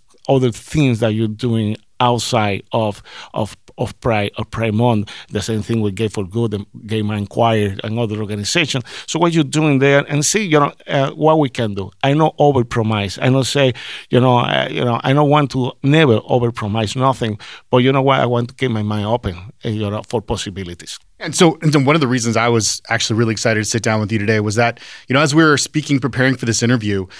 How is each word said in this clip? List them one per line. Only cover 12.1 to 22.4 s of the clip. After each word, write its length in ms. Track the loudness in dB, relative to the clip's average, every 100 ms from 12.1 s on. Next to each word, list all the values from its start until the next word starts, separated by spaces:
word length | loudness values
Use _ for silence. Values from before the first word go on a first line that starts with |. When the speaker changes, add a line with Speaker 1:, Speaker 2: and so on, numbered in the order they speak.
Speaker 1:
know 180 | 2 2 2
overpromise. 800 | 2 2 0 -2 0 0 -2 -2
I 80 | 0
know 120 | 2
say, 300 | 0 2 0 0 -12 -16 0
you 100 | 2
know, 180 | 4 2
uh, 300 | 2 -2 -2
you 140 | -2
know, 160 | -2 -2
I 100 | 0
don't 180 | 2 4
want 200 | 4 2
to 200 | -2 -4 -2
never 380 | 2 4 6 4
overpromise 760 | 2 0 0 -4 -4 -2 -2
nothing, 440 | 0 0 0 -4 -6 -12 -20 _
but 80 | 4
you 140 | 4
know 100 | 4
what? 180 | 2 2
I 60 | 2
want 220 | 0 -2
to 60 |
keep 160 | -4 -2
my 120 | -2
mind 240 | -2 -2 -2
open, 300 | -2 -4 -8 -16 -10
uh, 40 | -6
you 220 | -4 -4
know, 120 | -6 -4
for 120 | -6
possibilities. 800 | -4 -6 -6 -8 -10 -12 -14 -16 _ _
Speaker 2:
And 140 | -8
so, 240 | 2 2 4
and 100 | 0
so 80 | 2
one 160 | 2 2
of 40 |
the 60 | 2
reasons 300 | 0 0
I 100 | 0